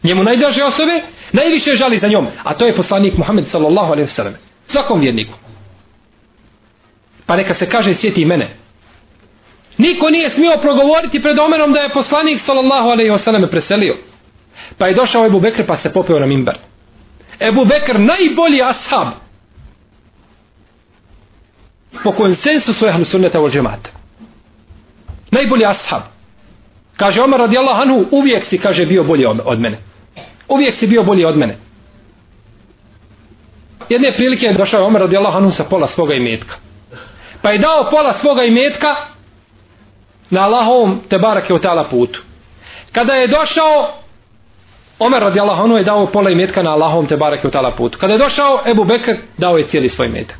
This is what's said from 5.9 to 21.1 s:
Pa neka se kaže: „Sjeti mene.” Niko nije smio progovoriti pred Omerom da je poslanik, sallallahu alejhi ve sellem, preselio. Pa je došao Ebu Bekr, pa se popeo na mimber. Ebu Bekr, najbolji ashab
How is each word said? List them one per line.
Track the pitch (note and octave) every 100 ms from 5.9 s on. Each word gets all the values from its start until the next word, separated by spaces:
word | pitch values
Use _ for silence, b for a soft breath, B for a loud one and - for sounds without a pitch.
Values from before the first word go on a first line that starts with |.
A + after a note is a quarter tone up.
| _ _ _ _ _ _ _ _ _ _ _ _ _ -
Pa | G3
neka | F#3+
se | F3 A3
kaže: | A#3+ G3+
„Sjeti | F3 A3 F#3+ D#3
mene.” | E3+ G#2+ - _ _ _ _ _ _ _ _ _ _ _ -
Niko | C#4+ - D#4
nije | D#4+ D#4
smio | B3 E4 D4+
progovoriti | D4 C4+ C#4 D#4+ E4 C#4
pred | D4 C#4+
Omerom | D#4 D#4+ D4+
da | D4
je | C#4+
poslanik, | C#4 C4 D4 D#4+ C#4+
sallallahu | - C4+ C4 C4+ A#3
alejhi | A#3 A3+
ve | G#3
sellem, | G#3 A3 F3+
preselio. | E3+ - G#3 F#3 - - _ _ _ _ B B B
Pa | F#3
je |
došao | F#3+ A#3+ A#3 A3+
Ebu | G3
Bekr, | G3+ A3 F3+
pa | D#3+
se | E3
popeo | F#3+ F3+ D#3
na | C3+
mimber. | C#3 B2 - - _ _ _ - - B B
Ebu | G#3+ A3 A3
Bekr, | D4 - A3
najbolji | G#3 F4+ E4+ E4 E4 C#4+
ashab | B3+ B3+ - A#3 - - - _ _ - - _ _ _ _ _ _ _ _ _ _ _ _ _ _